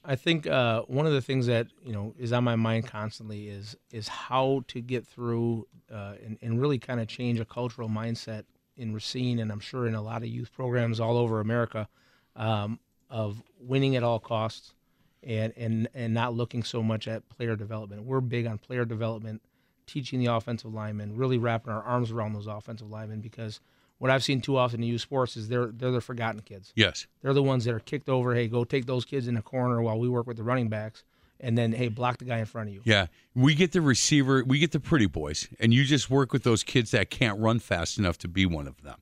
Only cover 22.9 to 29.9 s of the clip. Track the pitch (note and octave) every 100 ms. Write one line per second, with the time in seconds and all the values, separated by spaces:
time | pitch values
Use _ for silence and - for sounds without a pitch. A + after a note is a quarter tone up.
22.9 | G#2+ G#2+ A2 A2 - A2+ G#2+ _ _ _
23.9 | _ B2+ C3+ B2+ C3+ A#2 C3+ B2 A#2 A#2
24.9 | A#2+ - C#3 B2 A#2+ G#2+ B2 A#2+ A2+ B2+
25.9 | B2 - A#2+ A2+ A2 - G2 - - G2+
26.9 | - - _ C3 C#3 C3+ C3 A#2 A2 -
27.9 | C#3+ C3+ C3 B2 A#2+ A2+ A#2+ A#2+ C#3 A#2+
28.9 | B2+ - C#3 A#2+ A#2 - C3 B2+ A#2 A2+